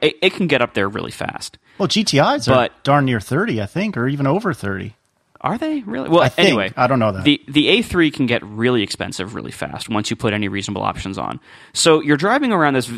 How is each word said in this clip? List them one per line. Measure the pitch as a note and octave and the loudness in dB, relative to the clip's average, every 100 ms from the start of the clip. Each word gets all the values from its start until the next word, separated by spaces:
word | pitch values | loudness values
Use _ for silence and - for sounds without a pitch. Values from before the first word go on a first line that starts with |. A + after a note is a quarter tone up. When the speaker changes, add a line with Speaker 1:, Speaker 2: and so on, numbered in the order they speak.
Speaker 1:
it, | D3+ - | -2 0
it | F#3+ | 0
can | - F3 | 0 0
get | C3+ | 2
up | A#2+ | 0
there | A2 G2 | 0 -2
really | G#2+ - | -4 -8
fast. | - - - - - _ - | -8 -8 -8 -12 -16 _ -4
Speaker 2:
Well, | G3 | -2
G | G#3+ | 0
T | G#3 C#3+ | 2 4
Is | F#3 C#4+ A#2 | 4 2 2
are | |
Speaker 1:
But | C3 A#2 - | 2 2 -2
Speaker 2:
darn | - D3 | 2 2
near | C3 A#2+ | 2 0
thirty, | - C#3 A3 - | -2 -2 -2 -2
I | - | -4
think, | E3 G#3+ C3 | -4 -4 -2
or | B2 | -2
even | C#3+ C3+ | 0 0
over | F3 A3 | 0 -2
thirty. | C#3 G2+ F#2+ F#2+ - _ _ _ - | -4 -6 -6 -8 -14 _ _ _ -8
Speaker 1:
Are | - A3 | -4 -4
they | D#4 D4+ | -4 -6
really? | G#3 A#3 - | -6 -6 2
Well, | E3 | 4
Speaker 2:
I | C3+ | 4
think. | - G3 | 4 4
Speaker 1:
anyway, | A2+ F#2+ | 2 0
Speaker 2:
I | - B2 | 0 2
don't | C3+ | 2
know | A2 | 0
that. | F#2+ | 0
Speaker 1:
the, | F#2+ C#3+ - | 0 0 0
the | C#3+ C#3 | 0 4
A | G#3 | 2
three | - F3+ D#3 | 2 2 0
can | C#3 | 0
get | B2+ A#2+ | 0 -2
really | G#2 G#2+ A#2+ B2 | -4 -2 0 0
expensive | G2 - F#2 - F#2 | -2 -6 -8 -8 -8
really | - - | -10 -12
fast | - C#2 C#2+ - | -8 -8 -8 -4
once | G#2+ - | -4 -2
you | A2 | -2
put | A2+ | -2
any | G#2 G2+ | 0 -2
reasonable | G2 G2 G2+ | -4 -6 -4
options | G#2 - - G2 | -4 -4 -6 -6
on. | B1 B1 - - - | -8 -8 -14 -20 -10
So | - E3+ D#3 | 0 4 4
you're | C#3+ D3 | 4 2
driving | G3 C4+ C4+ | 2 2 2
around | F#3+ D3 | 2 2
this, | C3 A#2 | 2 -2